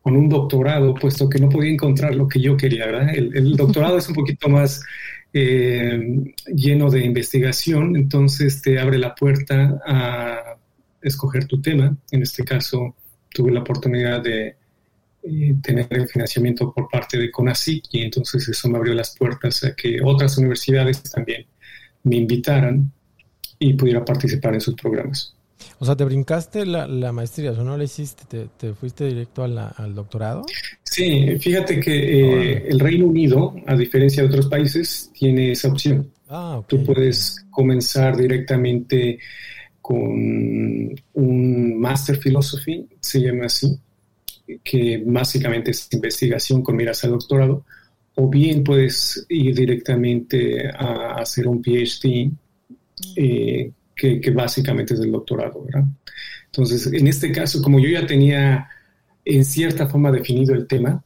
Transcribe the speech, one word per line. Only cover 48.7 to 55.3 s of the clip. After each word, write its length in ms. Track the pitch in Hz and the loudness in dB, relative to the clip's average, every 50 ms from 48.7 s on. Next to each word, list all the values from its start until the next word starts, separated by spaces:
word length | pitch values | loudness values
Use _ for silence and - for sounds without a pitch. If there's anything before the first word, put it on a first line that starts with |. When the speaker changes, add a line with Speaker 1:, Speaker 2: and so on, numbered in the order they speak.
| 143 135 131 127 - - - - - - - _ | 4 4 4 2 0 -2 -4 -4 -6 -8 -8 _
Speaker 1:
ir 240 | 175 160 135 131 120 | 0 2 2 2 2
directamente 1160 | 120 131 123 123 120 - - 131 120 120 120 120 120 120 _ - 127 120 120 120 123 123 131 | 2 2 2 2 -2 0 -2 0 0 2 0 0 -2 -2 _ -2 0 0 0 -2 -2 -4 -6
a 460 | 131 - 131 120 117 117 117 117 - | -6 -6 -6 -4 -4 -6 -6 -6 -6
hacer 320 | 117 117 - - 120 120 | -6 -8 -4 -4 -2 0
un 140 | 123 120 120 | 0 0 0
P 220 | 120 123 120 120 120 | 0 0 2 2 0
H 160 | 117 - - | -2 -4 0
D, 300 | - 135 123 120 127 147 156 - _ _ _ _ _ _ - _ _ _ _ - 185 185 185 | 0 0 0 2 -2 -2 -4 -6 _ _ _ _ _ _ -20 _ _ _ _ -14 -14 -8 -4
eh, 540 | - 143 131 - 117 117 113 123 123 123 120 - _ _ _ _ | 0 0 2 2 0 0 -2 -2 -4 -4 -8 -12 _ _ _ _
que, 240 | - - 135 117 110 | -2 0 0 0 2
que 120 | - 127 | 0 0
básicamente 640 | 117 120 123 120 - - 135 131 117 113 110 110 120 | 0 0 0 -2 -2 -2 -2 0 -2 -2 -2 -2 -2
es 60 | 113 | -2
el 100 | 113 110 | -2 -2
doctorado, 520 | 110 110 110 - | -2 -4 -4 -6